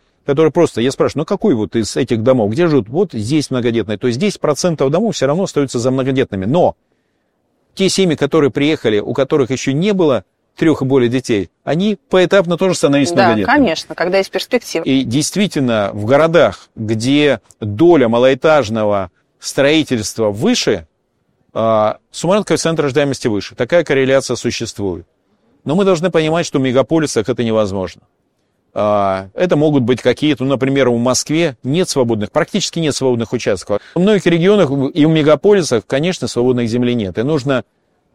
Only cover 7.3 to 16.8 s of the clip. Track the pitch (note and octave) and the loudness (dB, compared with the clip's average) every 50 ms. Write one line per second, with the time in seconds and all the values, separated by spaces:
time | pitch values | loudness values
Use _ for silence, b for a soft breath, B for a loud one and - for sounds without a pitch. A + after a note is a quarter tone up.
7.3 | _ _ _ _ _ _ _ _ - - F#3+ E3+ - G3 F#3+ E3+ C#3+ - D3 - | _ _ _ _ _ _ _ _ -4 -2 -2 0 2 0 0 0 0 0 -2 0
8.3 | E3 D#3+ D3 C3 - C#3+ C#3+ D#3 D#3 - - A2+ G#2+ G#2 G2+ - A#2 C#3 C3 - | 2 2 2 2 0 0 0 0 0 0 0 0 0 0 -2 -2 -2 -2 -2 0
9.3 | D#3 C#3+ B2 G#2+ C3 - - C#3 C3+ D3+ F#3 G#3+ G3+ F#3 E3 D3 B2 G2 - _ | 0 0 0 0 -2 -4 -4 -2 -2 0 0 0 0 2 2 2 2 0 -4 _
10.3 | _ _ _ _ _ - D#3+ D#3+ C3+ - C3+ B2+ C#3 C3 A#2+ A#2 B2+ C3 - - | _ _ _ _ _ 0 0 0 2 0 0 2 2 2 2 2 0 -2 -2 0
11.3 | A2+ G2 F2 - _ _ - - D3 E3+ G3+ A3 G3 - _ - F#3+ F#3 F3+ - | -2 -2 -2 -6 _ _ -6 -4 -2 -2 0 -2 -2 -4 _ 0 2 2 4 4
12.3 | G3+ G3+ F3 F3 E3+ - F#3+ F#3 E3 - E3+ C#3+ C#3+ C#3+ C3+ - E3+ - F#3+ E3+ | 4 2 2 2 -2 0 0 -2 0 2 2 2 2 2 2 2 2 2 2 2
13.3 | E3 - F#3+ A#3+ C4 D4 B3+ E3+ D#3+ - - - D#3 - E3 F3+ F#3+ G3 F#3+ - | 2 2 2 2 2 2 2 2 0 -4 -8 -10 -6 -4 -2 0 0 0 -2 -2
14.3 | - F#3 - - B3+ - - - - E3 E3+ - C3 C3+ B2+ A#2+ A#2 D3+ - - | -4 -6 -4 -2 -4 -4 -4 -4 -6 -4 -2 0 0 0 0 0 -2 -2 -2 -2
15.3 | - F#3 G#3+ F3 - D3+ C3 A#2+ A2+ G#2+ G2+ G2 A2+ G#2 G#2 A#2 C#3 D3 D#3+ E3 | -2 -2 -2 -2 0 -2 0 0 0 0 0 -2 -4 -4 0 2 2 4 4 4
16.3 | E3 D#3+ B2+ G2+ - - - _ - - | 4 4 4 4 0 -4 -18 _ -12 -8